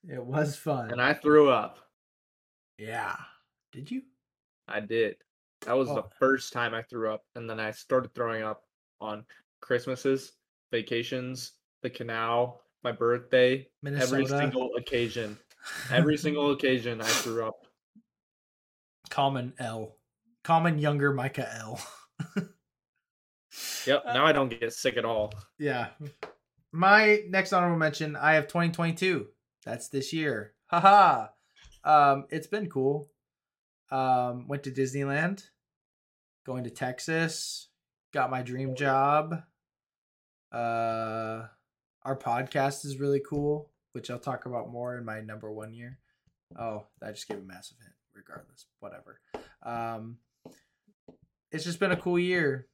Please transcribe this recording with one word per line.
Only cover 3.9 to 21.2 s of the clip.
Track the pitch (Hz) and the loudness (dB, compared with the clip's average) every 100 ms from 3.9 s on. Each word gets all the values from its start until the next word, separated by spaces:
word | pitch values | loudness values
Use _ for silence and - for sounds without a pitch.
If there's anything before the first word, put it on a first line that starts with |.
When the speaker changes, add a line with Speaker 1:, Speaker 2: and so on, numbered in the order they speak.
Speaker 1:
you? | 262 - _ _ _ _ _ - | -8 -10 _ _ _ _ _ -8
Speaker 2:
I | 107 | -8
did. | 104 113 107 - _ _ _ _ | -2 0 0 -2 _ _ _ _
That | - 127 | 0 0
was | 123 | 2
the | 113 | -2
Speaker 1:
Oh. | - _ | -6 _
Speaker 2:
first | 135 135 - | 2 2 -2
time | 123 117 | -4 -4
I | 113 | -4
threw | 113 120 110 | -8 -6 -4
up. | 107 _ 120 | -4 _ -14
And | 113 | -10
then | 110 | -6
I | 110 | -6
started | 110 - 131 120 | -8 0 0 0
throwing | - 117 110 | -6 -4 -4
up | 107 104 _ _ _ _ | -6 -8 _ _ _ _
on | 107 104 - - _ _ | -10 -10 -14 -20 _ _
Christmases, | - 123 135 127 135 135 - _ _ _ _ | -2 -2 -2 -2 0 0 -2 _ _ _ _
vacations, | 117 110 117 117 127 127 131 - _ _ _ | -6 -2 -4 -2 -6 -6 -10 -14 _ _ _
the | 123 | -10
canal, | - 117 113 113 120 123 - _ _ | -8 -8 -4 0 2 0 -4 _ _
my | 123 | -6
birthday, | 113 117 120 123 127 127 135 135 _ | 0 2 2 4 6 6 4 -4 _
every | 143 143 127 135 | -6 0 2 2
Speaker 1:
Minnesota. | 135 143 | 2 2
Speaker 2:
single | 143 127 127 120 | 0 0 -2 -4
occasion. | 123 123 117 117 107 104 _ _ | -2 -2 -2 -4 -8 -10 _ _
Speaker 1:
<laughs> | - - 123 | -14 -12 0
Speaker 2:
Every | 127 151 147 | 4 4 2
single | 160 147 143 | 0 2 2
occasion | 139 139 127 117 113 | 2 2 2 0 -4
I | 110 | 0
threw | 110 120 113 | 0 0 -4
up. | 110 - _ _ _ - _ _ _ _ _ _ _ _ _ _ - | -4 -8 _ _ _ -20 _ _ _ _ _ _ _ _ _ _ -8
Speaker 1:
Common | - 139 135 123 - | -2 0 -2 -6 -8
L. | 120 113 110 _ _ _ _ _ | -8 -8 -12 _ _ _ _ _
Common | - 165 170 151 | 0 2 2 2
younger | 147 147 143 | 0 2 0
Micah | 135 | 0